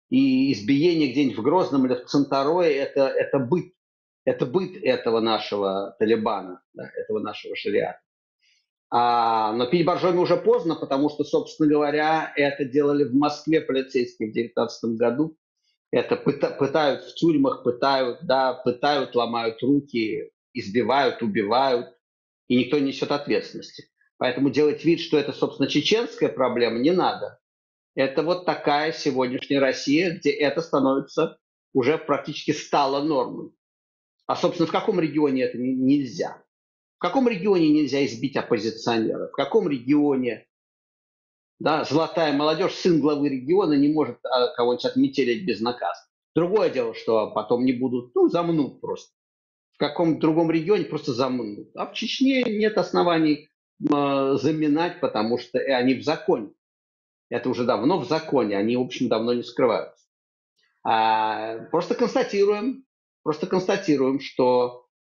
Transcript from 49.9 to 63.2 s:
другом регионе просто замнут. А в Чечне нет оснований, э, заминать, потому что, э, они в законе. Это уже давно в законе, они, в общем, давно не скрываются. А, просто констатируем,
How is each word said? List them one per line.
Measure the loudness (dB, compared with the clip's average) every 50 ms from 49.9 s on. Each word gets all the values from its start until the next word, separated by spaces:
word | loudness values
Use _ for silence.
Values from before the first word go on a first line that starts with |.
| 0 0 0 0 2 2
другом | 0 2 2 2 2 2
регионе | 0 0 2 0 0 0 0
просто | -4 -6 -6 -6 -4
замнут. | -2 -2 -2 -2 -2 -4 -6 -8 -10 -12 -16 -16 _
А | -10 -10
в | -8 -8
Чечне | -8 -6 -6 -2 0 2 2 2 2 0
нет | 0 0 0 0 0 2 0
оснований, | -2 0 0 0 2 2 2 2 2 2 0 -2 -4 _ _ _ _ _ _ _
э, | -2 0 0 2 2 0 0 0 2 0 0 0
заминать, | 0 -2 0 0 0 0 0 0 0 -4 -4 -4
потому | -6 -4 -2 -2 0 0 -2 -4
что, | -4 -6 -6 -4
э, | 0 0 0
они | 2 2 2 0
в | 0 -2
законе. | -4 -4 -2 0 0 0 0 -2 -10 -16 _ _ _ _ _ _ _ _ _ _ _ _ _ _ _
Это | -8 -4 -2 -2
уже | -2 0 0
давно | 0 0 2 2 2 0 0
в | 0 -2
законе, | -2 -4 -2 0 0 0 0 2 0
они, | 0 0 0 0 -2
в |
общем, | -2 -4 -4 -4 -2 0
давно | 0 0 0 0 -2
не | -2
скрываются. | -4 -6 -2 0 2 2 2 0 -4 -8 -16 _ _ _ _ _ _ _ _ _ _ _ _ _ _ _ _ _
А, | _ 0 0 2 2 2 2 2 0 -2 -2 -4 -6 -8 -8 -10 -8 -4
просто | -2 -2 -2 -2 -2
констатируем, | -2 -2 0 0 -2 -2 0 0 2 2 2 2 0 -2 -4 -6 -6 -14 _ _ _ _ _ _ _